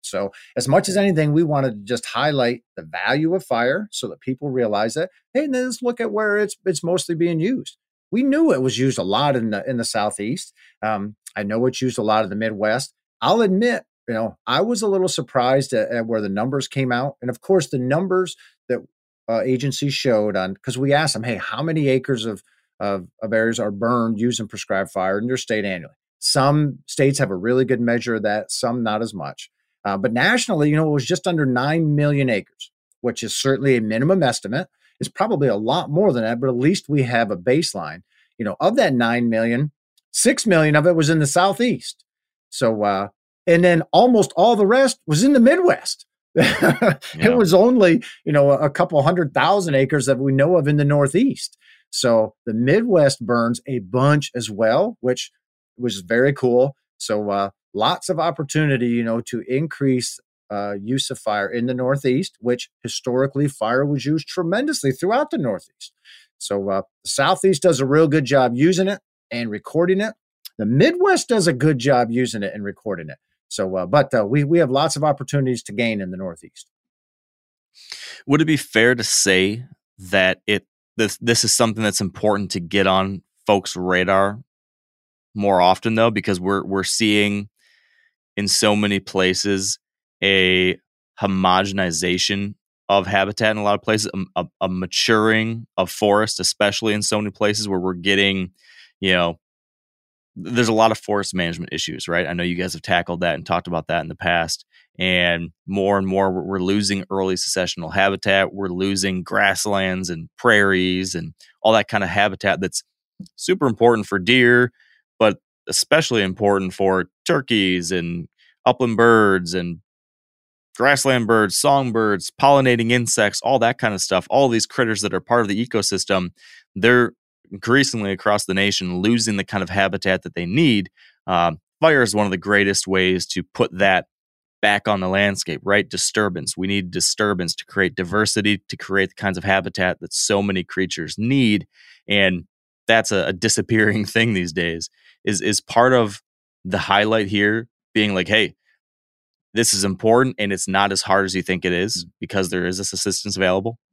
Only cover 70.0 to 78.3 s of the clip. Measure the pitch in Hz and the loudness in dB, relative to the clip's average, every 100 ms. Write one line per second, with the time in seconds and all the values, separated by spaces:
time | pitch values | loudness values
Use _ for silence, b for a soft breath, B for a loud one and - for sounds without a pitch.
70 | 220 - _ _ - - 104 131 262 349 | -2 -8 _ _ -20 -6 0 4 4 4
71 | 392 370 - 226 160 123 151 135 131 123 | 2 2 0 0 0 2 0 2 2 2
72 | 117 120 123 113 98 107 101 98 110 90 | 2 0 -2 -4 -8 -8 -10 -10 -8 -8
73 | 78 65 _ _ _ - 95 92 90 143 | -10 -16 _ _ _ -6 -4 -4 0 2
74 | 139 120 101 143 143 170 143 135 156 147 | 2 0 0 0 2 2 2 0 -2 0
75 | 151 143 135 143 131 120 - 104 117 104 | -2 -2 -2 -2 0 -4 -6 -4 -2 -2
76 | 92 92 95 82 85 - - _ _ _ | -6 -8 -10 -12 -20 -20 -20 _ _ _
77 | _ _ _ _ _ _ _ B B B | _ _ _ _ _ _ _ B B B
78 | B B - | B B 0